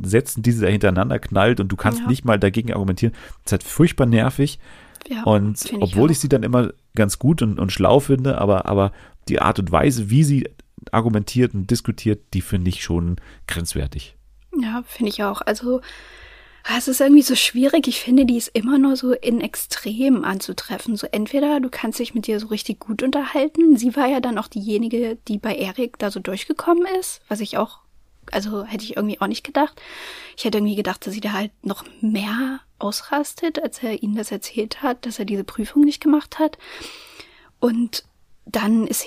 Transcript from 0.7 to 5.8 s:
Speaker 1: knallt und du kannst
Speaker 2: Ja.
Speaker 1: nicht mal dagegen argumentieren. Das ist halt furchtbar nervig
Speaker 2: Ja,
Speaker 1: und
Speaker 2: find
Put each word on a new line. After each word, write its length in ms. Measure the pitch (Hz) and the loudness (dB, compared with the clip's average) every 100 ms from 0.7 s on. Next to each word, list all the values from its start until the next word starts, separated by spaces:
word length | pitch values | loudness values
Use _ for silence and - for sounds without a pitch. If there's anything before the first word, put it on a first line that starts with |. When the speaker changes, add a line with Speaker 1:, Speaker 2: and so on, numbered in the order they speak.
| 104 101 90 110 117 | 4 4 2 0 -2
Speaker 1:
knallt 400 | - 101 104 123 | -2 2 4 4
und 100 | 95 | 0
du 60 | 98 | 0
kannst 260 | 110 113 | 0 0
Speaker 2:
Ja. 60 | 233 | -2
Speaker 1:
nicht 160 | 127 | -2
mal 140 | 123 104 | 2 4
dagegen 320 | 101 101 117 | 4 2 -2
argumentieren. 420 | - 98 95 117 | -2 0 2 0
Das 320 | - - - - | -2 -12 -14 -4
ist 60 | |
halt 100 | 95 | -4
furchtbar 420 | - - 165 - 127 | -2 2 4 4 4
nervig 540 | 113 120 - 143 - - - - - - | 4 2 0 -2 -4 -16 -20 -20 -20 -12
Speaker 2:
Ja, 160 | 233 | -4
Speaker 1:
und 340 | 220 107 104 104 | 2 2 2 -2
Speaker 2:
find 220 | - 208 | -6 -2